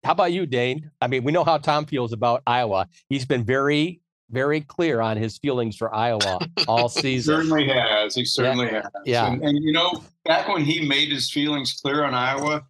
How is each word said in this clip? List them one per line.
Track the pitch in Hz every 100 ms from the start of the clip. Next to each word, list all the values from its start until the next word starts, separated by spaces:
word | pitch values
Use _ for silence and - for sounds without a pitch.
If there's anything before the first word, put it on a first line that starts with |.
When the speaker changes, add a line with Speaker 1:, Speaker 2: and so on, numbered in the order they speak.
Speaker 1:
How | -
about | 170 180
you, | 175
Dane? | 170 123 123 143 151 _
I | 123
mean, | 131
we | 123
know | 165
how | 160 156
Tom | 151 151 151
feels | 143 120
about | 113 120 123 -
Iowa. | 120 117 95 92 - _
He's | 139
been | 127 135
very, | 113 135 139 147 160 170 _ _ _
very | 117 139 156
clear | 147 - 170 120
on | 113 107
his | 110 -
feelings | 143 127 113 101
for | 113
Iowa | 110 117 110 98 90 85 -
Speaker 2:
<laughs> | -
Speaker 1:
all | 117 120
season. | - 139
Speaker 3:
He | 127
certainly | 120 156 160 156 135
has. | 131 113 107 107
He | 127
certainly | 117 - 120 127 120
Speaker 1:
Yeah. | 107
Speaker 3:
has. | - 101
Speaker 1:
Yeah. | 131 120 110
Speaker 3:
And, | 123
and, | 151 147
you | 156
know, | 160 175 175 - _
back | - - -
when | 190
he | 143 170 151
made | 139 151
his | 143 117
feelings | 147 147 147 123 -
clear | 139 143
on | 143
Iowa | 123 127 139 147 151 -